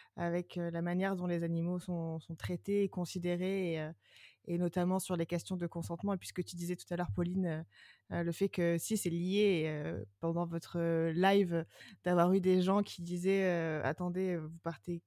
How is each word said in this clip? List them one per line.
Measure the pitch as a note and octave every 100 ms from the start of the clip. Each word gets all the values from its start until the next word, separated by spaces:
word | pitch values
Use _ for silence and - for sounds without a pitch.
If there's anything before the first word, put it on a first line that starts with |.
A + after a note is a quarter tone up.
| - -
avec, | F3 F3 F3 F3
heu, | E3+
la | E3
manière | F3 F3+ G3 F#3
dont | F3+
les | E3+
animaux | E3 E3 E3+ F3+
sont, | F3 E3+ E3 D#3+
sont | - D#3+
traités | - F3 - G3+
et | G3
considérés, | F#3 E3+ F3+ F3 F3 F#3 G3 F3
et, | D#3+
heu, | D#3 E3 _ - - _ -
et | F3
notamment | F3 F3+ F3 F#3+
sur | - F3
les | E3
questions | E3+ - F#3
de | E3+
consentement, | E3+ E3 E3+ G3+
et | F#3+
puis | -
ce |
que | -
tu | E3+ E3+
disais | E3+ F3+
tout | -
à | F3
l'heure, | F3 -
Pauline, | F3 F#3 F3+ D#3 E3 - - - -
heu, | F3
heu, |
le | E3+
fait | E3 G3+
que | - E3+ E3+
si, | - G#3+
c'est | F3
lié, | E3+ F3+ G3+ G#3 E3+ D#3
et, |
heu, | D3+ D#3 F3 - -
pendant | E3 E3+ E3+
votre, | E3+ - E3+
heu, | E3+ E3 E3
live, | D#3+ F#3+ G3+ F3+ E3+ D#3+ - - -
d'avoir | F3 F3 F3
eu | F#3+
des | F#3 F#3
gens | F3+ G3+
qui | G3+ -
disaient, | E3+ F3 F#3 G3 F#3 E3+ E3 D#3
heu : « | C3+
Attendez, | D#3 F3 F3+ F#3 E3+
vous | D#3 E3
partez | E3+ E3 - E3+